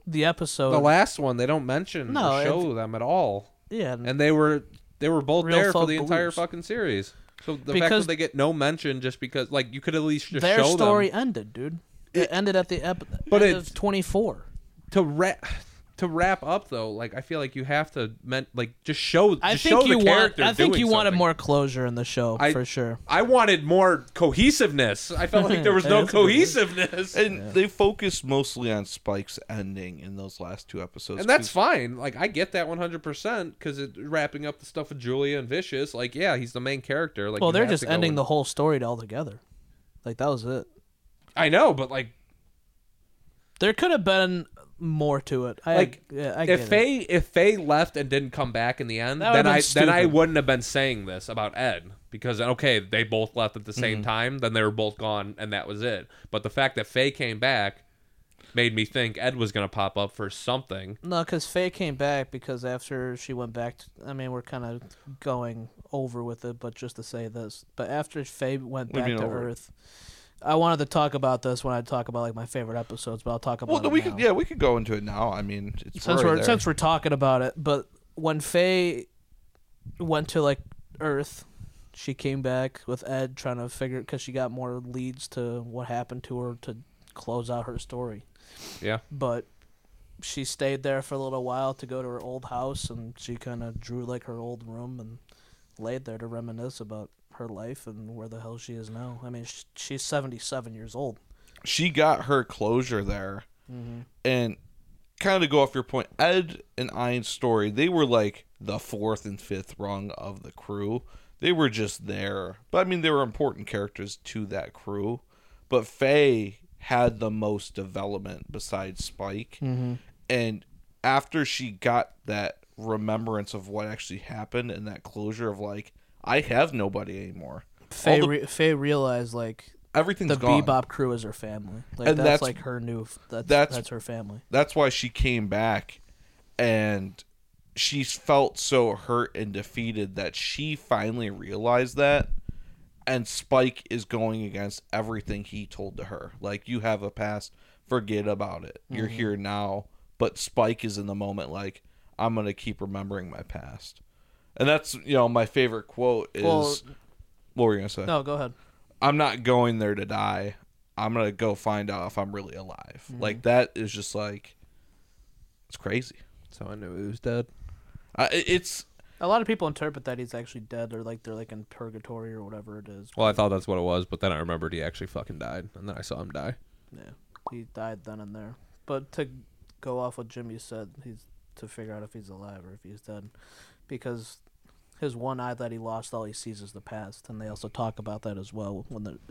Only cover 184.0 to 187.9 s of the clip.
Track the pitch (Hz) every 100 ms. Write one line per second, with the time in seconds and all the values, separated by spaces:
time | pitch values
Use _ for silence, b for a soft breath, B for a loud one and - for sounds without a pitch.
184 | 127 117 113 - _ _ _ _ _ -
185 | 147 117 131 127 123 120 117 113 113 113
186 | - 113 107 107 117 104 101 104 - 110
187 | 98 - - 110 107 104 107 - 113